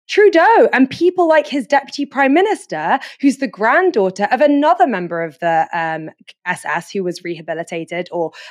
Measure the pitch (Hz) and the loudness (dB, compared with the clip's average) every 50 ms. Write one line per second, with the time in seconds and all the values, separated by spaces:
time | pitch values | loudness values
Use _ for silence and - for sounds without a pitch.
0 | _ - - 381 427 403 320 330 339 415 453 392 254 - - 247 269 262 - - | _ -4 2 4 4 4 6 4 4 4 6 4 4 4 4 2 2 0 0 0
1 | 339 359 359 359 349 320 311 311 294 - - 294 220 - 285 269 - - - - | 0 0 0 2 2 2 2 2 0 -2 -4 -8 -4 0 -2 -2 -2 -4 -10 -10
2 | 285 285 - 247 277 262 277 339 381 440 392 - - - 175 156 151 170 233 269 | -10 -6 -2 -2 0 2 2 2 2 0 -2 -4 -8 -10 -8 -6 -4 -2 -2 -2
3 | - - - - - 277 247 - 269 226 - 175 208 233 269 339 370 370 - 233 | -4 -8 -8 -2 0 0 0 -2 -4 -8 -6 -2 0 0 2 2 2 0 0 0
4 | 190 190 190 - 202 - 254 254 302 294 294 285 294 311 359 349 370 285 220 185 | 0 -2 -2 -4 -4 0 2 4 4 4 4 4 2 2 4 4 2 0 0 -2
5 | 175 165 170 165 165 165 147 - 175 170 165 160 160 - - 170 165 160 160 160 | -4 -6 -6 -6 -6 -8 -8 -4 -2 0 0 0 0 -2 -4 -6 -6 -4 -6 -8
6 | 156 151 - _ _ - - _ - 180 180 - - 151 151 170 165 - - 202 | -10 -12 -16 _ _ -20 -20 _ -8 -8 -8 -8 -6 -6 -6 -6 -6 -8 -8 -6
7 | 185 180 170 175 - 170 175 151 165 165 160 160 170 - 175 165 165 - 175 170 | -6 -6 -8 -8 -10 -12 -12 -10 -10 -10 -10 -10 -10 -10 -10 -12 -10 -10 -10 -10
8 | 180 - - 175 165 156 - - - - | -10 -8 -6 -6 -6 -6 -8 -14 -20 -14